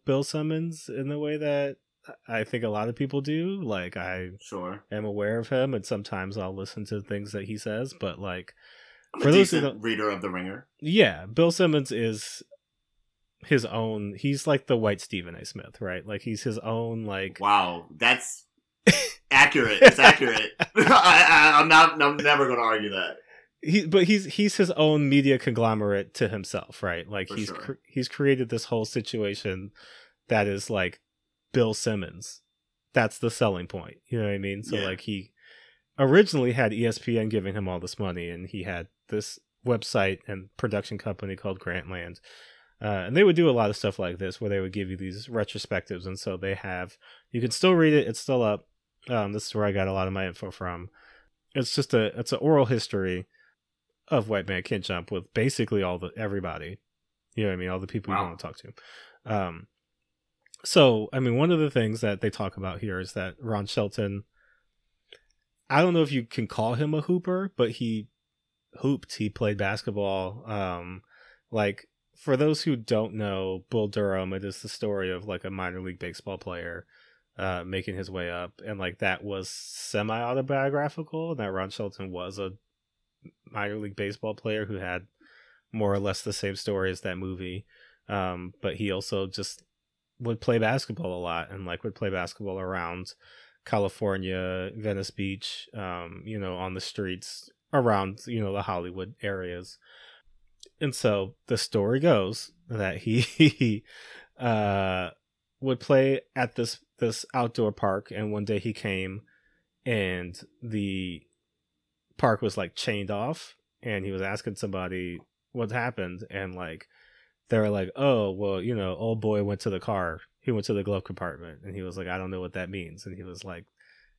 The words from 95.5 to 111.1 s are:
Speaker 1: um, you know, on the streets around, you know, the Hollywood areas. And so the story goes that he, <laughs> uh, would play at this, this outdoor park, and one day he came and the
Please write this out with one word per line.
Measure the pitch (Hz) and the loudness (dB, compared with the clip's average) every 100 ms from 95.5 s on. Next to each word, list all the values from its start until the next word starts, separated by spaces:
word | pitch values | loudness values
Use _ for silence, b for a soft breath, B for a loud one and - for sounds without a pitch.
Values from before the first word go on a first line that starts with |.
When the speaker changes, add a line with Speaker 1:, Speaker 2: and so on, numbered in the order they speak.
| - - | -12 -14
Speaker 1:
um, | 110 95 90 85 92 - | -10 -8 -8 -10 -14 -10
you | 107 | -8
know, | 95 90 | -6 -6
on | 92 | -6
the | 92 | -6
streets | - - 98 92 - - - _ _ | -8 -6 -6 -6 -10 -18 -20 _ _
around, | 143 120 104 95 104 - | 2 4 2 0 -6 -8
you | 113 | -4
know, | 101 | -2
the | 101 | -2
Hollywood | 98 90 87 92 95 - | -2 -4 -6 -8 -10 -8
areas. | 104 95 92 87 95 - b b b b _ _ _ _ - _ | -6 -6 -8 -10 -14 -20 b b b b _ _ _ _ -20 _
And | 147 123 | -6 0
so | 123 101 98 - - | 0 0 -2 -10 -4
the | 117 | -4
story | - 110 101 131 | -2 0 0 2
goes | 165 113 95 113 - _ - | 4 4 2 -4 -12 _ -10
that | 113 95 92 | -4 -4 -4
he, | - 117 117 - 156 - 120 104 B B B | 0 2 2 6 6 6 0 0 B B B
<laughs> | B B - | B B -6
uh, | 123 110 104 98 95 92 90 - _ _ _ _ | -2 0 2 0 0 -2 -4 -10 _ _ _ _
would | 135 120 | -4 -4
play | - 135 135 135 - - | 4 4 4 0 -4 -4
at | 123 - | -4 -2
this, | 117 - _ _ | -4 -6 _ _
this | 120 107 - 127 | -4 -2 -6 -2
outdoor | 117 117 110 | -2 0 -2
park, | - 104 95 - | 0 -2 -2 -4
and | 92 107 | -8 -6
one | 104 104 | -4 -2
day | 104 | -2
he | 117 | -2
came | 107 107 95 95 95 - _ _ _ _ _ - | -6 -4 -4 -4 -10 -14 _ _ _ _ _ -4
and | 113 95 90 90 87 - _ | -2 0 -4 -6 -12 -20 _
the | 120 107 101 95 92 | -8 -4 -4 -4 -6